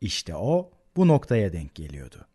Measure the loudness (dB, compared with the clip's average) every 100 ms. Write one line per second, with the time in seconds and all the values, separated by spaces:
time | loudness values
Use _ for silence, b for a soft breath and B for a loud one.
0 | -6 -6 -8 -6 -2 -2 -4 _ _ 4
1 | 6 6 4 0 0 -4 -10 -12 -12 -12
2 | -14 -20 -20